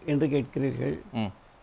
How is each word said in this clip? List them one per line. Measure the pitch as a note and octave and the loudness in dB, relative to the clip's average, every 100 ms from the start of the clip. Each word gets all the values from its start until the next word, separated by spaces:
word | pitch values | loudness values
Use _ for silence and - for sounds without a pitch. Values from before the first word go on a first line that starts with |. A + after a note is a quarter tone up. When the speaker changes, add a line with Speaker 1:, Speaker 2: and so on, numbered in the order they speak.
| - | 0
Speaker 1:
என்று | C#3+ D3+ C#3+ | 2 4 2
கேட்கிறீர்கள். | C3 D3+ C3+ B2 C3+ D#3 - A#2 | 0 0 0 0 -2 -4 -6 -4
Speaker 2:
ம். | G#2 - - - | -4 -4 -16 -20